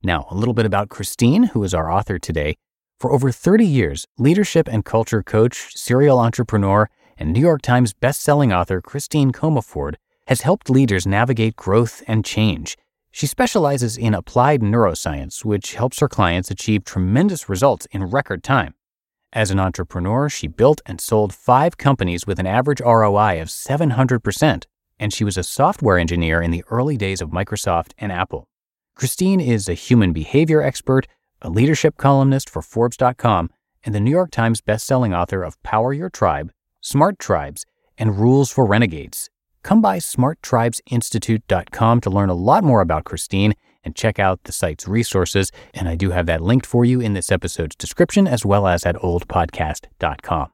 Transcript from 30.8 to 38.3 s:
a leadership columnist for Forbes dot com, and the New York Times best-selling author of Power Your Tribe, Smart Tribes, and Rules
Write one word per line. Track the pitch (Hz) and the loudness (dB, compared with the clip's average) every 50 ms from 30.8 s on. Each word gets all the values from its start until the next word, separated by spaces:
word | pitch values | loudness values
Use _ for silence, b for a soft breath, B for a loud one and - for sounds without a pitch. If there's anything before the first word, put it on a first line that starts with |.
| - - 131 131 131 - _ _ _ _ _ _ | -4 0 0 0 0 -4 _ _ _ _ _ _
a | - 87 | -12 -4
leadership | 85 104 120 147 160 - - 156 - _ | 0 2 2 2 2 2 2 0 0 _
columnist | - 139 139 139 135 139 135 135 - - | 2 4 4 4 4 2 2 0 -2 -6
for | - 156 156 | -10 -10 -10
Forbes | - - 113 117 120 117 - | -8 -2 0 0 0 0 0
dot | 131 123 127 _ | 0 0 0 _
com, | - 120 107 87 85 85 _ _ _ _ _ _ _ | 0 2 2 2 0 -4 _ _ _ _ _ _ _
and | - 104 | -6 -4
the | 104 | 0
New | 101 120 | 0 2
York | 143 175 185 165 | 2 2 0 -2
Times | - - 117 113 113 110 | -2 -2 0 0 0 -2
best-selling | _ - 107 110 - - 131 127 127 110 92 | _ -4 -4 -4 0 0 0 0 2 0 0
author | 87 87 - - 95 90 | -2 -2 -2 -4 -6 -6
of | 82 - _ | -8 -10 _
Power | _ - - 110 113 127 139 | _ -4 -2 -2 0 0 -2
Your | 143 170 185 | -4 -8 -10
Tribe, | - - - 92 78 71 76 87 _ _ _ _ _ _ | -4 0 0 0 0 0 -4 -10 _ _ _ _ _ _
Smart | - - - 135 147 190 202 - | -16 -4 0 2 2 2 0 -4
Tribes, | - - 101 82 71 69 73 - - _ _ _ _ _ _ _ | -4 -2 -2 -2 -2 -6 -12 -16 -18 _ _ _ _ _ _ _
and | 113 110 104 98 | -2 -2 0 2
Rules | 107 120 | 2 4